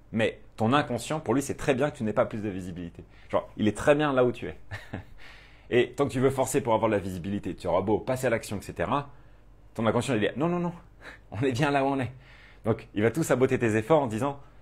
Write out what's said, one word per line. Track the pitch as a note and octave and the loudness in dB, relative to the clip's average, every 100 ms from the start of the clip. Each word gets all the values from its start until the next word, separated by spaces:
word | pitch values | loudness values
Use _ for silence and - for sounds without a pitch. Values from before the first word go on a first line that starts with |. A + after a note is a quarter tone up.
| - | -6
Mais | G#2+ G#2+ - - - | 0 0 -2 -12 -2
ton | A2 | 0
inconscient, | C#3+ C#3+ A#2+ - D#3 | 2 0 -4 -4 -4
pour | - | 0
lui, | B2+ | 0
c'est | C3+ F#2+ | -2 -2
très | - | -2
bien | B2 D3 | 0 0
que | - | -2
tu | |
n'aies | G#2+ | -2
pas | G#2+ | 0
plus | A2 A2+ | 0 -2
de | G#2 | -6
visibilité. | F#2 F#2 F2 F2 - - - - | -6 -8 -10 -10 -12 -20 -20 -4
Genre, | G2 - - | -4 -2 0
il | G#2+ | 0
est | - | 2
très | D3+ | 4
bien | D3 D3+ | 4 4
là | C3 | 4
où | B2 | 2
tu | B2 A#2+ | 0 -8
es. | - - - - | -10 -12 -14 -10
<laughs> | G2 - - - - - - - | -12 -12 -18 -18 -20 -20 -20 0
Et | A#2+ A#2+ | 2 2
tant | - C#3 | 0 -2
que | |
tu | B2+ | 2
veux | C3 | 2
forcer | C3 B2+ C#3 | 2 0 0
pour | A#2 | 2
avoir | A2 A2 | 2 2
de | |
la | G#2 | 0
visibilité, | F#2+ F#2 F#2 G2+ F#2+ | -2 -6 -6 -6 -6
tu | E2 F2+ | -6 0
auras | E2+ | 0
beau | G2 G2+ | 2 0
passer | - B2+ B2+ | 0 -2 0
à | |
l'action, | A2+ - G2+ | 0 -2 -8
et | |
cetera, | - F2 F2 C#3 C#3 - - - - - - | -8 -4 -2 -2 -4 -14 -20 -20 -20 -20 -12
ton | - A2+ | -2 0
inconscient, | A#2+ A#2 | 2 0
il | A2+ | 0
dit, | G2+ B2 | 0 0
non, | E3 | -2
non, | F3 | 0
non, | F3 E3+ - - | -4 -6 -14 -20
<laughs> | - - - | -20 -20 -12
on | G#2+ | -4
est | C3+ | -2
bien | A#2 D3 | 2 2
là | C#3 | 2
où | C3+ | 2
on | C3+ | 0
est. | A#2+ - - - - - | -4 -8 -20 -20 -20 -6
Donc, | G#2+ A2+ - | -2 -2 -4
il | - | 0
va | A2+ | 2
tout | D#3+ | 2
saboter | D#3 B2+ B2+ B2+ | 2 4 4 4
tes | A#2 G#2+ | 2 2
efforts | G#2+ D#3+ | 4 4
en | C3 | 4
disant, | G#2+ C#3 C#3 - - | -2 -4 -6 -14 -20